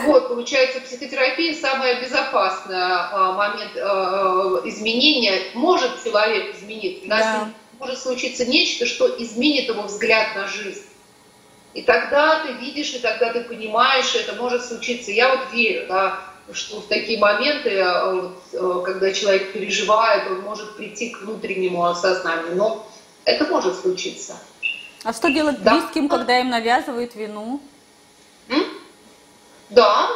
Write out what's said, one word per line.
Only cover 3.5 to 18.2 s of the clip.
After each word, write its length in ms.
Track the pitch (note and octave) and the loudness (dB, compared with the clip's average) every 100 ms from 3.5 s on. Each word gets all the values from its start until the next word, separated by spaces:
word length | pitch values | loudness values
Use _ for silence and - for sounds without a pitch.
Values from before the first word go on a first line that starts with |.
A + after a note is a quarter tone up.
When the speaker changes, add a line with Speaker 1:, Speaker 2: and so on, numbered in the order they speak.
| G#3+ G3+ - | -2 -8 -4
Speaker 1:
а, 840 | G3 F#3+ F#3 G3 F#3+ F#3 F#3+ F3 | 0 0 0 2 2 2 2 0
изменения. 760 | D#3 G3+ G#3+ A#3+ D4 C4+ G#3 F#3 - | -2 -4 0 4 4 4 2 0 -2
Может 480 | A#3 E4+ D#4 B3 - | 0 2 4 2 -2
человек 520 | A3+ G#3 A3 G3+ F#3+ - | 0 2 2 0 -4 -10
измениться, 480 | G#3 A3 F#3+ - F#3 | -14 -8 -8 -6 -2
у 20 | |
нас 120 | G#3+ | 0
Speaker 2:
Да. 240 | A3 G#3+ G#3+ - - - | 2 0 -4 -10 -20 -14
Speaker 1:
может 200 | B3+ B3+ | -10 -8
случиться 460 | B3+ B3 B3+ B3 | -4 -4 -4 -2
нечто, 420 | A#3+ D4+ - - - | 2 2 2 0 -2
что 200 | - B3+ A#3+ | 2 2 2
изменит 460 | G#3+ A3 D4 C4+ A#3 | -6 0 2 2 0
его 140 | G#3 | -4
взгляд 520 | G3 G3+ A3 A3 G#3 | -4 -2 2 2 2
на 120 | F#3+ G3 | -4 -6
жизнь. 340 | G3 G3 - - - _ _ _ _ _ - - | -6 -8 -12 -16 -20 _ _ _ _ _ -20 -16
И 80 | - | -4
тогда 580 | - A#3+ - C#4+ D#4 D#4+ | 2 2 4 4 4 4
ты 80 | D4 | 0
видишь, 400 | A#3 C4 D4 C#4 | -8 -8 -6 -6
и 40 | B3+ | -4
тогда 340 | A#3 A3 A#3 | -2 0 0
ты 80 | A#3 | -2
понимаешь, 720 | A#3 G#3+ A3 A3 C4 C4 - | -6 -10 -2 2 4 4 2
и 40 | A#3 | -2
это 160 | - | -4
может 300 | G#3 B3 B3 | -4 -2 -2
случиться. 460 | - A3+ B3 A#3 - | -4 -8 -6 -6 -2
Я 160 | G#3 C4 C4 | 2 4 2
вот 160 | - | -2
верю, 340 | A#3 A3 - - | 0 0 0 -2
да, 320 | F#3+ F#3+ - - - - | 0 0 -2 -12 -20 -14
что 280 | - - G#3+ | -12 -10 -8
в 60 | - | -4
такие 320 | G#3 - G#3+ | -2 -2 2
моменты, 640 | G#3 G#3 C#4 C#4+ A#3+ F#3+ | 4 4 0 0 0 2
а, 320 | F#3 F3 F3+ | 2 2 0
вот, 200 | F#3 | -2